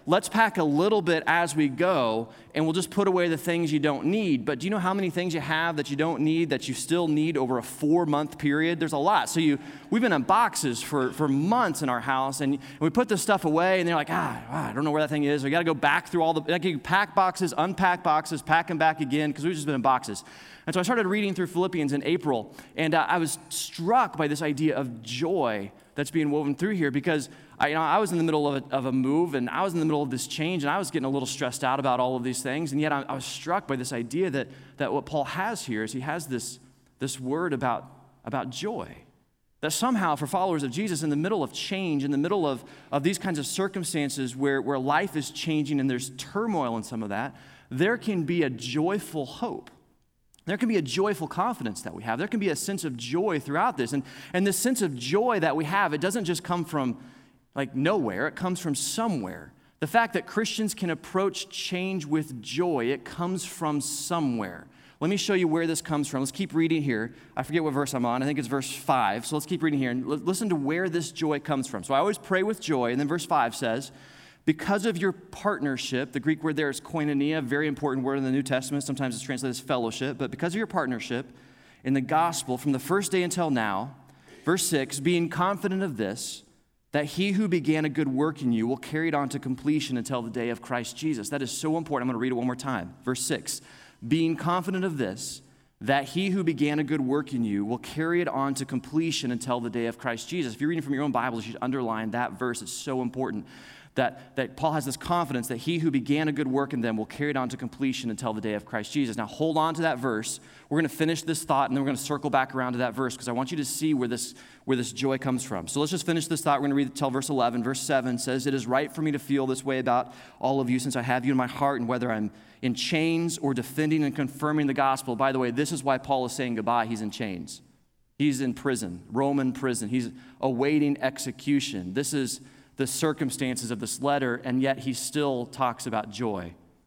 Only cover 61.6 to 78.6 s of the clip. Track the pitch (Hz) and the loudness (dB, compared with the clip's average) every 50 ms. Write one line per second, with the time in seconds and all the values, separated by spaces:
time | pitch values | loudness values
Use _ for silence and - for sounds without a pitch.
61.6 | - - 185 180 185 190 190 185 151 143 151 156 147 151 135 120 104 - 117 143 | -8 -6 -4 -4 -4 -2 -4 -4 -2 0 0 0 0 -2 -6 -12 -10 -6 -2 0
62.6 | 180 180 160 135 117 120 139 131 - - - - 170 175 185 185 - - - - | 0 2 2 2 2 0 0 -2 -4 -8 -6 -4 -2 -2 -2 -4 -4 -8 -6 -4
63.6 | 170 151 147 147 135 - - - - - 175 170 156 135 120 113 104 90 87 80 | -2 0 0 0 -2 -2 -4 -6 -4 -2 0 0 2 2 0 0 -2 -4 -6 -10
64.6 | 76 - - - - - - _ 147 165 202 196 - - 202 190 180 165 151 165 | -16 -18 -20 -20 -20 -20 -8 _ -2 0 0 0 2 2 2 4 4 4 4 2
65.6 | 165 165 165 156 - - 156 147 143 131 - 131 135 131 135 - 196 - - 156 | 2 0 0 -2 -2 -2 0 0 0 0 -2 -2 -2 -2 -2 -4 -4 -2 2 2
66.6 | 165 165 165 160 147 139 120 107 110 120 - - - - - - 127 123 151 170 | 2 4 2 2 2 2 0 0 -2 -4 -8 -12 -20 -8 -6 -6 -4 -2 0 0
67.6 | 160 151 135 135 143 131 139 131 120 120 120 127 131 143 147 135 139 113 135 139 | 0 2 0 0 0 0 0 0 0 2 2 2 0 0 0 -2 -2 -2 -2 -2
68.6 | 131 - - - - - 143 127 117 98 101 113 117 - 156 151 - - 185 170 | -2 -4 -6 -4 0 2 4 4 4 2 2 0 -2 -2 -4 -4 -2 -2 -2 0
69.6 | 165 160 147 139 135 123 120 127 131 - 147 151 - 156 190 190 233 208 180 156 | 2 2 2 2 2 0 0 -2 -2 -2 -2 -2 0 -2 -2 0 0 0 0 0
70.6 | 139 135 156 170 185 185 160 170 160 - - - 170 151 147 139 147 - 151 135 | 0 0 0 0 0 0 0 -2 -2 -4 -4 -2 0 0 0 0 -2 -2 -2 -2
71.6 | 127 - - 101 87 - 139 135 165 202 208 - - - 190 185 190 208 220 - | -2 -2 -6 -6 -2 0 2 2 4 2 0 -2 -2 0 0 2 2 0 -2 -2
72.6 | - 151 156 131 123 117 123 127 147 139 160 175 - - 170 147 123 120 113 - | -2 0 0 2 2 2 0 0 0 0 0 -2 0 0 2 2 2 2 0 -2
73.6 | 135 117 113 127 135 - - - - - - - - - - _ _ - 156 156 | -2 0 0 -2 -4 -6 -12 -18 -20 -20 -20 -20 -20 -20 -20 _ _ 0 0 2
74.6 | - - 202 196 185 233 165 170 190 190 170 - - - - - - 202 208 - | 2 2 2 2 2 0 0 0 0 0 0 -2 -6 -18 -12 -4 -2 -2 0 0
75.6 | 135 143 135 123 - - 135 123 139 123 - 143 117 151 156 151 156 160 151 139 | 0 -2 -2 -2 -2 -2 -2 -2 -2 -2 -4 -2 0 0 0 2 0 -2 -2 0
76.6 | 156 143 135 - - - - 165 147 147 147 139 143 147 156 160 143 120 135 143 | 0 -2 -2 -4 -8 -6 -4 -2 0 0 2 2 2 2 0 0 -2 0 0 0
77.6 | 156 151 143 - 147 147 131 135 127 135 139 139 135 131 131 139 135 131 135 127 | 0 0 -2 -2 -2 -2 0 0 0 0 0 0 0 0 0 0 0 0 0 -2